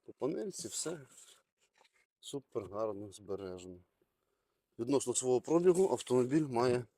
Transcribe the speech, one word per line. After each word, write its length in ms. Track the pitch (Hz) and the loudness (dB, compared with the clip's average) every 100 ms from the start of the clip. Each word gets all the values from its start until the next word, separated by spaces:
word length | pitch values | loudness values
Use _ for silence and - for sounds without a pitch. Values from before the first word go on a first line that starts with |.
| - | -20
По 20 | |
панельці 560 | - 127 185 214 - - | -6 -4 -2 -6 -8 -10
все 320 | - 156 170 131 - - - _ _ _ _ _ _ _ _ | -8 -8 -10 -14 -20 -20 -20 _ _ _ _ _ _ _ _
супер 460 | - 143 _ 120 95 | -12 -12 _ -8 -6
гарно 460 | 101 110 101 104 | -4 -4 -4 -10
збережено. 680 | 95 95 98 95 90 92 87 _ _ _ _ _ _ _ _ _ - | -16 -8 -8 -6 -10 -14 -16 _ _ _ _ _ _ _ _ _ -8
Відносно 360 | 117 135 123 | 0 0 2
свого 260 | 117 127 123 | -2 2 2
пробігу 480 | - 165 180 170 190 | 4 4 6 6 4
автомобіль 580 | 120 - 127 123 151 147 | 2 2 2 4 2 2
має 380 | 117 127 123 117 | 2 2 2 -2